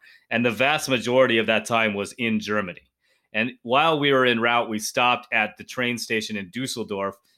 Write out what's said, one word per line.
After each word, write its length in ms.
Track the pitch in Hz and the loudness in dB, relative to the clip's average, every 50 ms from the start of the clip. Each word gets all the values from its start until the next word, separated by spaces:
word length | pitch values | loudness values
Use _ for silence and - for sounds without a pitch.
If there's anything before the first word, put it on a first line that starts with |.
| _ - - - _ _ | _ -20 -20 -20 _ _
And 140 | 120 117 120 | -2 0 0
the 60 | 123 | 0
vast 380 | 113 101 131 139 151 120 - 139 | 0 2 2 0 0 0 0 -2
majority 500 | 131 120 104 120 123 131 131 120 113 113 | -2 -2 0 2 4 4 4 4 4 2
of 80 | 110 | 2
that 200 | 110 110 107 107 | 2 0 0 0
time 280 | - 117 113 113 107 101 | 0 0 0 2 0 0
was 180 | 101 101 92 - | -2 -4 -6 -6
in 240 | - 120 113 110 104 | -4 -2 -2 -2 -2
Germany. 440 | 90 101 107 107 98 90 85 - - _ _ _ _ _ _ _ _ _ - | -2 -2 -2 -2 -4 -4 -8 -14 -20 _ _ _ _ _ _ _ _ _ -6
And 200 | 107 113 127 - - - | -4 -4 -4 -6 -10 -4
while 360 | 117 123 139 156 165 160 147 | 0 2 2 4 4 2 2
we 140 | 143 143 135 | 2 2 4
were 140 | 131 127 | 4 4
en 140 | 123 120 113 | 4 4 2
route, 280 | 113 117 120 120 117 110 | 2 2 2 2 0 0
we 100 | 110 107 | -2 -4
stopped 480 | 110 - - - 123 123 123 117 - - - | -6 -4 -2 0 2 2 2 0 -2 -2 0
at 240 | 113 107 107 - | 0 0 0 -4
the 80 | - - | -10 -18
train 340 | - - - 123 120 120 113 | -12 -6 -4 -4 -2 -4 -4
station 380 | - - 117 110 107 - 107 | -4 -4 -2 -2 -2 -4 -6
in 140 | 101 98 87 | -8 -8 -8
Dusseldorf, 680 | 87 120 131 127 - 117 107 90 104 98 98 98 95 - _ _ _ | -8 -8 -8 -6 -6 -8 -6 -6 -6 -4 -4 -6 -6 -10 _ _ _